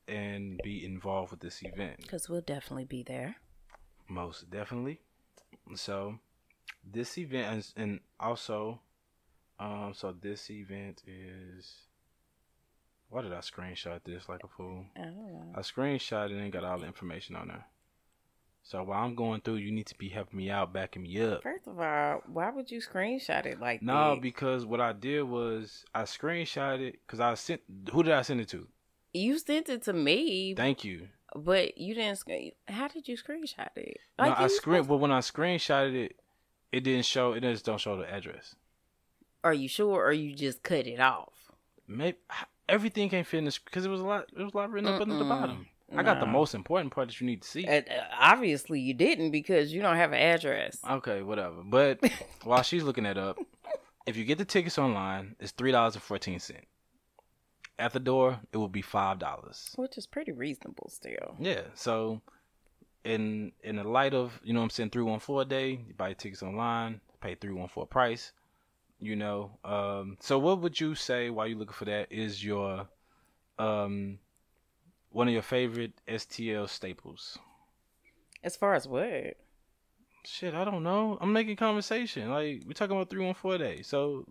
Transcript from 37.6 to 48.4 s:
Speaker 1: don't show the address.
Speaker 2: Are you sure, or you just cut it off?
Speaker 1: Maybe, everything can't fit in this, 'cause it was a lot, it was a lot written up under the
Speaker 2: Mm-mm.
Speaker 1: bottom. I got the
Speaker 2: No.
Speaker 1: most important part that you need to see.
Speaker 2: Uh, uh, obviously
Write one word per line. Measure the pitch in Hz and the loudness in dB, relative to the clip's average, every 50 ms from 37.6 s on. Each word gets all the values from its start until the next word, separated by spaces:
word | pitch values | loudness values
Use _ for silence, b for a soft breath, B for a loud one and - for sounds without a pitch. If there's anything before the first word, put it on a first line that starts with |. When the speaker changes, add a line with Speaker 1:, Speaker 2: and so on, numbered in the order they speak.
| - | 0
Speaker 1:
don't | 113 107 104 | 0 0 0
show | - 107 101 | 0 -2 -2
the | 92 82 87 | -2 -4 -4
address. | 98 98 87 82 80 - - - - _ _ _ _ _ _ _ _ _ _ _ _ _ _ _ _ _ - | -6 -6 -8 -8 -12 -12 -16 -20 -20 _ _ _ _ _ _ _ _ _ _ _ _ _ _ _ _ _ 2
Speaker 2:
Are | 165 156 | 4 4
you | 143 135 131 | 4 2 -2
sure, | - - 208 208 196 180 - | 0 2 2 4 4 6 6
or | 131 | 6
you | 151 156 151 147 139 | 4 4 0 -4 -4
just | 143 143 135 127 - - | -2 -2 -2 -2 -4 -2
cut | - 175 143 123 120 | 2 2 2 2 0
it | 120 120 | 2 4
off? | 131 131 120 - - - - - - - - _ _ _ _ _ _ | 6 6 6 2 -4 -12 -18 -20 -20 -20 -20 _ _ _ _ _ _
Speaker 1:
Maybe, | - 98 123 151 180 175 - _ - B B B - _ _ _ - | -10 -4 0 0 0 0 -2 _ -12 B B B -12 _ _ _ 2
everything | 185 208 208 226 - 214 202 190 | 4 4 4 0 0 0 0 2
can't | 190 180 160 - | 2 0 0 0
fit | - 160 | 0 0
in | 156 | 2
this, | 143 - - | 0 -2 -4
'cause | - - - 185 185 | -8 -6 -4 -2 -2
it | 190 | -2
was | 190 185 | -2 -2
a | 185 | 0
lot, | 196 208 196 - - - | 0 0 -2 -2 -6 -8
it | - | -8
was | 196 202 196 | -8 -2 -2
a | |
lot | 202 202 214 | -2 -2 0
written | 220 202 104 101 | -2 0 2 2
up | 196 190 | 2 2
under | 208 214 208 | 0 0 0
the | 147 143 | 0 2
Speaker 2:
Mm-mm. | 139 | 2
Speaker 1:
bottom. | 139 135 - - - 92 95 - _ _ _ - - | 2 2 0 -2 -4 -6 -10 -14 _ _ _ -4 -2
I | - | 2
got | 165 220 190 135 | 4 4 4 4
the | 139 | 4
Speaker 2:
No. | 131 | 4
Speaker 1:
most | 127 143 156 - - | 6 4 4 4 2
important | 98 90 - 165 185 160 131 | -6 -2 0 0 0 0 0
part | - 143 127 | -2 -2 -2
that | 117 110 - | -2 -4 -4
you | 123 123 | -2 -2
need | 117 95 | -2 -4
to | - - | -6 -8
see. | - 151 185 | -6 -4 2
Speaker 2:
Uh, | - 147 147 | 4 4 4
uh, | - - 127 123 117 - - 240 | 4 2 -2 -4 -4 -4 4 10
obviously | 139 165 220 262 | 10 10 12 10